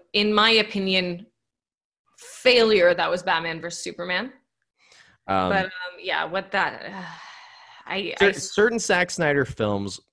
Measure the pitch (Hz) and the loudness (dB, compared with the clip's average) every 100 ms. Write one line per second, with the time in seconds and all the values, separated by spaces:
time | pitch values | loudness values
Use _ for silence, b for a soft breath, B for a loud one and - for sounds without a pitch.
0 | _ 208 214 214 220 220 214 202 190 185 | _ 0 2 4 4 4 2 -2 0 0
1 | 180 175 214 _ _ _ _ _ _ _ | -2 -8 -14 _ _ _ _ _ _ _
2 | _ _ - - 254 247 226 208 175 175 | _ _ -20 0 4 6 6 6 4 4
3 | 165 180 185 165 165 160 170 - 175 170 | 0 -2 -2 -2 -2 -8 -10 -10 -12 -10
4 | 180 180 254 - _ _ _ _ b b | -6 -4 -6 -12 _ _ _ _ b b
5 | b b - 98 92 196 185 180 180 - | b b -2 0 2 0 -2 -8 -12 -10
6 | 185 156 160 185 190 202 156 - - 196 | -4 -2 -2 -4 -4 -2 -2 -4 -12 -12
7 | 170 165 - - - - - - - 190 | -14 -16 -20 -20 -20 -20 -20 -18 -10 -8
8 | 175 - 196 - - - 226 226 - 180 | -4 2 2 2 -4 0 2 2 0 0
9 | 180 - 156 143 127 - 104 101 98 - | 0 0 0 0 -2 -2 -2 -2 -4 -10
10 | _ | _